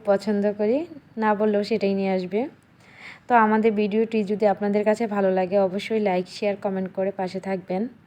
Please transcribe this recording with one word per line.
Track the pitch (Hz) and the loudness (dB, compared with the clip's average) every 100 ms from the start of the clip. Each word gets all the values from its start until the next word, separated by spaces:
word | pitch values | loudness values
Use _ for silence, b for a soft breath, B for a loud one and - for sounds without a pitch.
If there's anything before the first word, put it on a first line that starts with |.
| 202 | 0
পছন্দ | 196 208 202 202 208 | 0 0 0 0 0
করি, | 214 262 339 294 - 226 | 0 0 -2 -10 -16 -4
না | 214 208 | 0 2
বললেও | 214 208 | 2 2
সেটাই | 208 220 196 | 0 0 0
নিয়ে | 196 190 | 0 0
আসবে। | 190 180 202 294 - _ _ B B B B - | -2 -2 -4 -4 -8 _ _ B B B B 2
তো | 247 | 4
আমাদের | 214 214 220 | 6 4 2
ভিডিওটি | 208 208 214 220 220 | 2 0 0 0 0
যদি | 196 208 208 | -2 0 2
আপনাদের | 190 202 202 | 2 0 2
কাছে | 208 214 233 | 2 0 0
ভালো | 202 190 | 0 0
লাগে, | 185 185 202 | 2 2 2
অবশ্যই | 190 196 - 220 | 2 0 -4 0
লাইক, | 208 180 185 | 0 0 -2
শেয়ার, | - 208 196 | -4 -4 -2
কমেন্ট | 208 190 185 | -4 -4 -4
করে | - 190 | -4 -4
পাশে | 196 185 185 | -4 -6 -6
থাকবেন। | 190 190 180 185 240 - | -6 -6 -4 -4 -4 -8